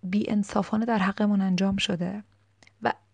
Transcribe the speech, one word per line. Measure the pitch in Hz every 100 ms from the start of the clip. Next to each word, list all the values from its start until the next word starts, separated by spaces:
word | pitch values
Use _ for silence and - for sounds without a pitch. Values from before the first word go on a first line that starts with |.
بی‌انصافانه | 190 202 - 214 202 214 190 214
در | 226 220
حقمون | 190 196 208 202
انجام | 190 180 190 196
شده | - 175 180 208 - _ _ _ - _
و | 220 - _